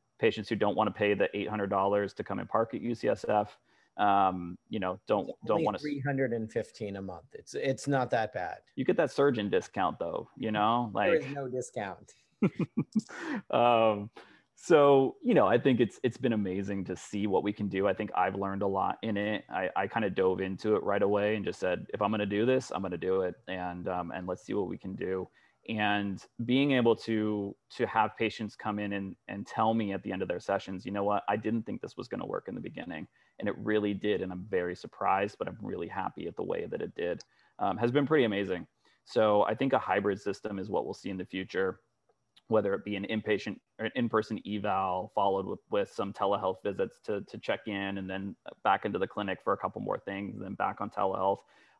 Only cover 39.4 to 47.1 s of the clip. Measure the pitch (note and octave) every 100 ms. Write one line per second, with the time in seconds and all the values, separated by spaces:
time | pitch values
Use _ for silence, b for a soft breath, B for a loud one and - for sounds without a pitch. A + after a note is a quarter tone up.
39.4 | - A2+ C3+ B2 - G2 G2+ G2 G2+ F#2+
40.4 | G#2+ G2 G2+ F2 B1+ F#2+ G2 F#2+ F#2 F#2+
41.4 | F#2+ F#2 F#2+ - _ _ _ _ _ _
42.4 | - A2 G2+ G2 G#2 G2+ G2+ A2 G#2+ G2+
43.4 | A2 - _ - A2 C3 A#2+ A2 - G2+
44.4 | - G#2 G2+ F#2+ F#2+ F#2 G#2+ G#2+ G2+ F#2+
45.4 | F#2+ F#2+ _ G#2 G2 - G2 - G2+ G2+
46.4 | F#2+ F#2 G#2 F#2+ F#2 - -